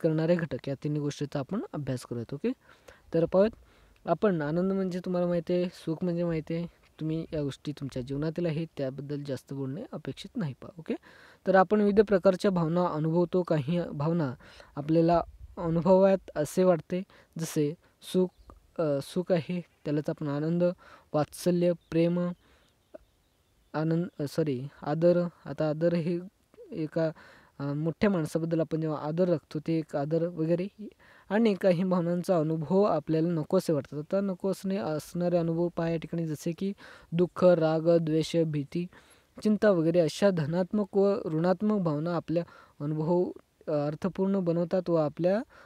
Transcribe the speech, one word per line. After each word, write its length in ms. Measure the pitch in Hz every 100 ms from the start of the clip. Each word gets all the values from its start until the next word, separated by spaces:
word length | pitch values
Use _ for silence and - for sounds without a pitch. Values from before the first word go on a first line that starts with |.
करणारे 360 | 165 156 160 175
घटक, 320 | 160 127 -
या 60 |
तिन्ही 260 | 139 147 151
गोष्टीचा 380 | 143 - 143 147
आपण 220 | 131 202 370
अभ्यास 340 | - 131 127 -
करूयात. 280 | 120 113
ओके. 180 | 143 233 262 _ - - - _
तर 100 | 165
पाहूयात 320 | 165 185 214 - _ _ _ _ -
आपण, 340 | 165 214 170
आनंद 300 | 147 170 190
म्हणजे 280 | 190 190 180
तुम्हाला 240 | 185 180 175
माहिती 240 | 175 165
आहे, 140 | 180 180
सुख 300 | - - 160
म्हणजे 220 | 180 170
माहिती 300 | 175 160 151
आहे, 120 | 165 170 - _ -
तुम्ही 260 | 156 160 -
या 100 | 160
गोष्टी 300 | 143 - -
तुमच्या 300 | 143 135 131
जीवनातील 440 | 123 139 156 160 175
आहेत, 200 | 151 165 -
त्याबद्दल 460 | 135 143 143 147 143
जास्त 260 | 127 -
बोलणे 300 | 139 135 151 262
अपेक्षित 440 | 143 139 - - 254
नाही 180 | 156 -
पहा. 80 | - -
ओके. 160 | 160 269 - - - - -
तर 80 |
आपण 260 | 190 185 214
विविध 200 | 202 202
प्रकारच्या 500 | 208 196 196 180 208
भावना 360 | 180 160 175 175
अनुभवतो. 560 | 156 160 170 175 185
काही 380 | 175 160 131 175 170
भावना 420 | 151 151 170 139 120 - - - -
आपल्याला 460 | 147 165 165 170 - - - -
अनुभवात 760 | 170 165 170 185 190 190 - 156
असे 280 | 151 -
वाटते, 380 | 185 170 - 180 196 - _ -
जसे 360 | 160 160 147 170 _ _
सुख, 260 | - 185 180 - - - _ -
अ, 40 | 156 139
सुख 300 | - 185 175
आहे, 280 | 175 - 180 160 _
त्यालाच 260 | 151 151 147
आपण 180 | 156 151
आनंद, 360 | 143 156 175 175 180 - - _
वात्सल्य, 600 | 151 143 - 180 175 175
प्रेम, 580 | 170 _ 165 170 175 175 175 _ _ _ _ _ - _ _ _ _ _ _ _
आनंद, 320 | 151 160 165 180 -
अ, 40 | 147
सॉरी, 400 | - 151 123 143 -
आदर. 400 | 143 156 175 175 175 -
आता 260 | - - 156
आदर 240 | 156 170
हे 240 | 170 160 175 185 _ _ - 427
एका, 400 | 226 156 165 160 - - - _ -
अ, 40 |
मोठ्या 480 | 143 147 160 - 208
माणसाबद्दल 500 | 185 151 165 165 165
आपण 200 | 151 160
जेव्हा 180 | 156 147
आदर 280 | 151 165 185
राखतो, 300 | 160 - 156
ते 140 | 147
एक 240 | 160 156 151
आदर 260 | 143 165
वगैरे. 460 | 170 170 160 170 196 - 208 - - - _
आणि 240 | 208 233
काही 300 | 190 190 170
भावनांचा 540 | 185 180 170 175 175 165
अनुभव 440 | 156 160 147 190
आपल्याला 460 | 208 160 - 160 165
नकोसे 440 | 165 - 185 -
वाटतात. 260 | 147 - 143
आता 220 | 151 196
नको 300 | 202 180 196
असणे, 260 | 180 190 196
असणारे 600 | 214 151 - 175 175 170
अनुभव 320 | 165 165 175
पहा 200 | 175 165
या 80 | 165
ठिकाणी, 300 | 160 170 160
जसे 260 | 151 175
की 200 | 165 196 202 - - -
दुःख, 320 | 165 175 -
राग, 520 | 185 175 156 160 165 170
द्वेष, 400 | 160 156 156 170
भीती, 500 | 160 147 139 175 180 - - _ _ -
चिंता 280 | 214 208 214
वगैरे 300 | 180 160 170
अशा 300 | 156 - 202
धनात्मक 640 | 180 143 170 180 208 202 196
व 180 | 196 196
ऋणात्मक 560 | 175 156 180 180 214 214
भावना 360 | 170 147 165 170
आपल्या 280 | - 165 165 - - _
अनुभव, 500 | 147 156 156 175 220 - _ _ -
अ, 40 |
अर्थपूर्ण 680 | 151 143 156 190 - 190 196
बनवतात 500 | 175 165 175 185 175
व 40 |
आपल्या 480 | 165 147 147 175 202 285 -